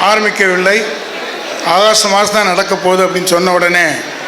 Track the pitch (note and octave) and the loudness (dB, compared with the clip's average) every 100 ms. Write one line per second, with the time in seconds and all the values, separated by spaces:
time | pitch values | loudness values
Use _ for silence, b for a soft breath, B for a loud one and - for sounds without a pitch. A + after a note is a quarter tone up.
0 | F#3+ G#3+ G#3+ G#3 G3 F3+ F#3 G#3 G#3 - | 0 0 0 0 0 0 2 0 -2 -8
1 | - - - - - - E3+ F3 G#3+ G#3 | -10 -12 -10 -10 -10 -8 0 2 4 4
2 | G#3 G3 G#3 G#3+ G3+ F3 F#3+ F#3+ F3+ F#3 | 2 2 2 0 0 0 0 0 0 2
3 | F#3 F3+ F3 E3+ F#3 F3+ F3 F3 E3 C3 | 2 0 0 2 2 2 2 2 0 -2
4 | - - | -8 -12